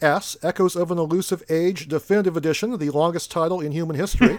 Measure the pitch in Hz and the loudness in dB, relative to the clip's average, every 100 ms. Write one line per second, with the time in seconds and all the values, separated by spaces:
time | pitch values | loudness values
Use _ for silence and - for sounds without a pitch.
0 | 156 160 - - 170 180 185 175 175 175 | 0 0 -2 -6 -4 2 0 0 -2 -2
1 | 156 175 180 180 - 160 175 185 151 151 | 0 0 -2 -4 -2 0 0 -2 -4 -4
2 | - 208 185 165 156 151 220 226 147 143 | 0 2 2 0 0 0 -2 -2 -2 2
3 | 165 170 - 170 165 180 151 147 165 147 | 2 0 -4 -2 0 -2 -4 -4 -4 -2
4 | 196 - 240 | 0 4 4